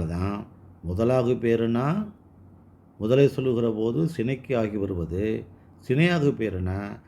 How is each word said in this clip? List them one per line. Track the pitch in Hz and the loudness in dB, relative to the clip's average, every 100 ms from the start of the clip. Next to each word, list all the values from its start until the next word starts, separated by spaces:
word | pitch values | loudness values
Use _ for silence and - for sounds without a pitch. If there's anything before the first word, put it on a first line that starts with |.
| 82 | -2
தான் | 85 95 101 - - - - | -2 -2 -4 -10 -18 -20 -12
முதலாகு | 82 90 117 131 120 117 | -6 0 2 4 2 2
பெயருனா | 117 117 117 117 135 190 214 - - - - - - - - - | 2 2 2 0 0 -2 -4 -12 -20 -20 -20 -20 -20 -20 -20 -6
முதலை | 107 131 139 | 2 6 6
சொல்லுகிற | - 131 117 117 | 4 0 0 0
போது | 107 110 127 165 | 0 0 0 -2
சினைக்கு | 165 117 135 - 123 | -2 -4 -4 -2 -2
ஆகி | 110 104 | -2 -2
வருவது, | 98 92 80 87 107 113 113 - - - | -4 -4 -4 -2 -2 -4 -8 -18 -20 -10
சினையாகு | - 135 170 175 143 | -2 2 2 2 2
பெயருனா | 113 110 92 90 95 101 107 | 0 -2 -2 -4 -4 -8 -12